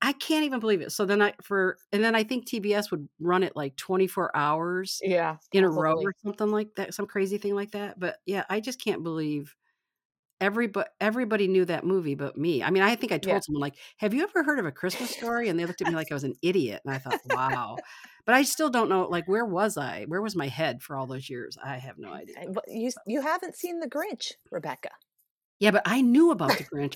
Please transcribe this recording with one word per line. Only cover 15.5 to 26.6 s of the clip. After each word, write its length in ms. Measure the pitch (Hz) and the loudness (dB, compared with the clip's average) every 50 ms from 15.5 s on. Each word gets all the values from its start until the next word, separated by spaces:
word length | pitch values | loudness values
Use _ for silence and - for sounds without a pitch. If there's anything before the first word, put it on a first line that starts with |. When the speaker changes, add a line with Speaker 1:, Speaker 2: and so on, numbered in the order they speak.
Speaker 1:
And 80 | 170 170 | 0 0
they 60 | 170 | 0
looked 140 | 170 175 - 180 | -2 -4 -4 -2
at 60 | 175 | -2
me 80 | 165 | -2
like 160 | 160 160 - 156 | -2 -2 -4 -4
I 20 | |
was 80 | 143 135 | -4 -4
an 120 | 131 - - - | -4 -4 0 0
idiot, 400 | 170 185 190 143 113 101 - - | 2 4 4 2 0 -2 -6 -6
and 100 | 139 135 | -4 -6
I 40 | 131 | -4
thought, 200 | 131 131 - - - | -4 -4 -4 -4 -2
Speaker 2:
<laughs> 40 | |
Speaker 1:
"Wow." 560 | - 539 - 127 131 - - - - 226 - - - - - - - - _ _ | -2 0 0 0 0 0 -2 -4 -4 -6 -10 -12 -12 -16 -20 -20 -20 -20 _ _
But 80 | - 240 | 4 6
I 60 | 262 285 | 6 6
still 260 | 262 - - 311 302 | 4 2 0 0 2
don't 180 | 240 240 220 147 | 2 2 4 4
know, 180 | 190 185 180 - | 4 2 2 2
like, 200 | 175 175 165 175 | 0 -2 0 0
where 180 | 190 220 240 | 0 0 0
was 300 | 220 180 175 208 214 202 151 | 0 0 0 0 0 0 -2
I? 260 | 139 123 - 90 107 | -4 -6 -6 -8 -6
Where 160 | - 160 190 214 | -4 -4 -2 -2
was 140 | 220 196 | -2 -2
my 120 | 175 143 139 | -2 -4 -2
head 340 | 131 131 160 147 120 127 - | -2 -2 -2 -2 -2 -4 -10
for 140 | - 151 | -10 -8
all 100 | 135 131 127 | -6 -6 -6
those 220 | 131 131 135 - | -8 -10 -10 -10
years? 280 | 135 123 117 - - - - | -10 -10 -10 -10 -12 -12 -12
I 160 | 135 139 127 | -10 -10 -10
have 200 | 127 131 101 - | -12 -14 -14 -14
no 140 | 76 98 78 | -14 -12 -12
idea. 240 | 73 - - 71 | -14 -14 -16 -16
Speaker 2:
And 180 | - - 165 190 | -14 -12 -8 -8
what, 100 | 208 - - | -8 -8 -8
you 200 | - 226 220 254 | -6 -4 -4 -4
s-, 100 | - - | -6 -6
Speaker 1:
So 40 | - | -6
Speaker 2:
you 140 | - 220 294 269 | -4 -2 -2 0
haven't 320 | 302 320 359 381 339 - | 0 -2 -2 -4 -8 -10
seen 240 | - - 349 349 339 | -10 -10 -8 -8 -8
The 80 | 330 254 | -8 -6
Grinch, 440 | - 285 339 427 359 - - - - - _ _ | -6 -6 -6 -6 -6 -8 -10 -10 -12 -14 _ _
Rebecca. 400 | - 175 156 156 127 - - - - - _ _ _ _ _ _ _ _ _ _ _ - | -10 -8 -8 -8 -8 -10 -12 -14 -16 -18 _ _ _ _ _ _ _ _ _ _ _ 2
Speaker 1:
Yeah, 120 | 196 208 196 | 4 4 4
but 100 | 208 - | 4 4
I 140 | - 214 262 262 | 2 2 4 6
knew 280 | 240 240 285 330 339 | 6 8 8 8 8
about 260 | 302 185 165 135 - | 6 4 4 2 2
The 80 | - | 2